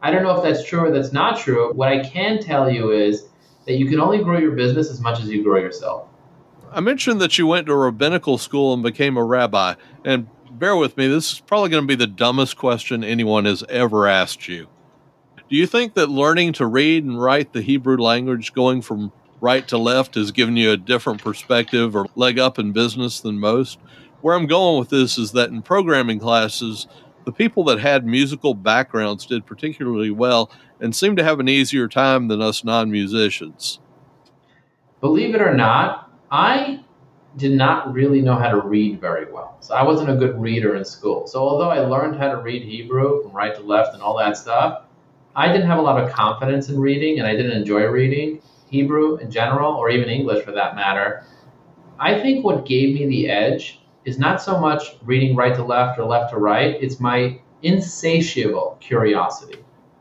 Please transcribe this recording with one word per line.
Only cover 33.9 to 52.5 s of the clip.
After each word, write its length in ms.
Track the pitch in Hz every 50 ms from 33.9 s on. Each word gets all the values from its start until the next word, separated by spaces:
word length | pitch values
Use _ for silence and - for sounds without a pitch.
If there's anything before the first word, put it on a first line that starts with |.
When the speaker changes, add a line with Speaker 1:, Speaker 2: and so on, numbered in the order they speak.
| _ _ _ _ _ _ _ _ _ _ _ _ _ _ _ _ _ _ _ _ _ -
Speaker 1:
Believe 340 | - 143 156 185 - 220 220
it 80 | 214
or 120 | 208 - -
not, 560 | 123 113 110 117 143 180 196 190 - - - _ _ _ -
I 500 | 139 151 185 226 262 277 277 285 277 - - _ _ _ _ _ _ _ _ _ -
did 160 | 131 139 139
not 400 | 139 131 135 151 165 - - -
really 300 | 127 127 135 143 139 135
know 120 | 127 123 127
how 140 | 123 123 120
to 120 | 104 101
read 380 | 98 101 107 107 104 101 92 90
very 320 | 90 85 82 78 78 -
well. 280 | - - - - - -
So 140 | - - 110
I 80 | 127
wasn't 260 | 135 156 156 151 147 139
a 80 | 131
good 240 | 127 127 117 107 110
reader 340 | 113 113 113 113 107 104 98
in 120 | 98 95
school. 400 | - - - - 101 - - -
So 140 | - - 131
although 280 | 135 139 143 147 170 170
I 120 | 160 143
learned 360 | 131 127 131 135 143 151 -
how 140 | 139 139 139
to 80 | 127 117
read 240 | 113 117 123 113
Hebrew 600 | 110 107 110 117 117 120 127 131 135 143 143 143
from 100 | 104 98
right 220 | 95 98 104 107 107
to 60 | 104
left 320 | 104 104 104 110 110 107
and 100 | - 101
all 140 | 101 104 110
that 220 | 113 107 104 104 -
stuff, 460 | - 117 117 123 151 - - - - _ _ _ _ _ _ _ _ _ -
I 180 | 139 151 175
didn't 140 | 180 196 175
have 120 | 170 165 156
a 40 |
lot 200 | 151 139 131 127
of 80 | 123 123
confidence 600 | - 113 107 110 110 - 135 131 139 139 135 131
in 100 | 139 139
reading, 380 | 135 139 143 143 156 156 156 135
and 100 | 110 107
I 80 | 107
didn't 160 | 113 123 120
enjoy 300 | 113 104 101 101 104 104
reading 580 | 107 117 123 127 131 135 139 147 151 156 151 151 _ _ _ _ _ -
Hebrew 480 | 135 139 139 139 151 151 151 156 156 -
in 120 | - 110
general, 440 | 113 113 117 120 135 139 147 156 143
or 160 | 127 117 117
even 180 | 123 123 117 113
English 380 | 117 139 139 117 107 104 -
for 60 | 104
that 240 | 104 104 98 - -
matter. 480 | 101 101 98 98 98 101 107 107 - - - - - - - - _ _ _ - _ - - - -
I 180 | 151 180 208 208
think 240 | 233 269 269 254
what 220 | 233 196